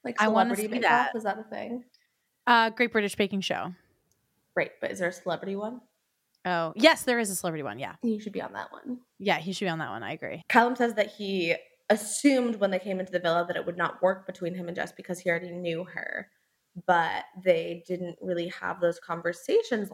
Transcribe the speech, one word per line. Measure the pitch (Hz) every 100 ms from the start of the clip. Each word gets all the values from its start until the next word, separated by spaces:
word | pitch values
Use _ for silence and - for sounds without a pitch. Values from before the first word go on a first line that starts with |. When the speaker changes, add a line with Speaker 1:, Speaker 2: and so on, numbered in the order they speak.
Speaker 1:
Like, | 247 226
Speaker 2:
I | 220
wanna | 220 233 233
Speaker 1:
Celebrity |
Speaker 2:
see | 214 233
Speaker 1:
Bake | 226
Off, | - -
Speaker 2:
that. | 220
Speaker 1:
is |
that | 214 214
a |
thing? | 220 214 226 247 240 _ _ _ _ _ -
Speaker 2:
Uh, | 233 226
Great | 226 240
British | 226 202
Baking | - 202 196
Show. | - - 151 180 _ _ _ _ _ _ _
Speaker 1:
Right, | - - -
but | -
is | 190
there | 175
a |
celebrity | 185 180 160 196 196
one? | 214 247 - _ _ _ _ _ 180
Speaker 2:
Oh, | 175 165 202
yes, | 294 320
there | - 240
is | 214
a | 185
celebrity | 180 160
one, | 135 110
yeah. | 127 -
Speaker 1:
He | 233 214
should | 214
be | 190
on | 214
that | 196 -
one. | - - 247 _ -
Speaker 2:
Yeah, | 190 156
he | 165
should | 180 190
be |
on | 160
that | 147
one, | 104
I | 104
agree. | 156 113 165 -
Speaker 1:
Callum | 240 240 254
says | 233
that | 214 208
he | - 196 196 165 - - _ -
assumed | 208 - - 285 262 240 214
when | 196
they | 190
came | 202 185
into | 185
the | 180
villa | 175 170 175
that | 170
it | 175
would | 175
not | 170 -
work | 180 190 -
between | - 175
him | 185 170
and | 180
Jess | 170
because | - - 175
he | 180
already | 170 180
knew | 175 175 165
her, | 180 - - - - _ _ _ _ 180 -
but | 175 165 98 - 185
they | 185 165 170 170 170
didn't | 180 175 170
really | 185 170 170
have | - 185 170
those | 175 170
conversations | - 170 170 175 - 453 453 220 196